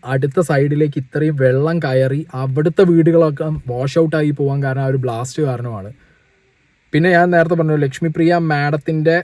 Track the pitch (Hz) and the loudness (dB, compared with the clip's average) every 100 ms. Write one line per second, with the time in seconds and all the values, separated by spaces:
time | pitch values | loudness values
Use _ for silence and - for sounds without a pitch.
0 | - 135 143 185 165 143 147 147 151 147 | -4 -4 -2 -2 0 0 0 0 -2 -2
1 | 135 147 156 147 131 127 151 170 151 131 | -8 -4 -2 0 0 2 0 -2 0 0
2 | 131 139 160 - 135 131 160 160 190 165 | 0 -2 -6 -8 -4 0 0 4 4 6
3 | 160 170 160 143 156 151 131 123 135 160 | 6 4 2 0 -6 -6 -6 -4 -2 0
4 | 165 156 151 143 139 139 139 131 135 135 | 0 0 0 0 -2 -2 -2 -2 -2 -2
5 | 127 117 127 - 147 120 123 110 98 - | -4 -6 -8 -4 -4 -2 -8 -10 -12 -18
6 | _ _ _ _ _ _ _ _ _ 151 | _ _ _ _ _ _ _ _ _ 0
7 | 175 175 180 175 165 170 156 151 139 - | 4 4 4 4 2 0 0 0 -2 -2
8 | 165 156 165 175 165 147 143 151 - 156 | -4 0 2 2 0 -2 -2 -4 -4 0
9 | 156 165 | 2 0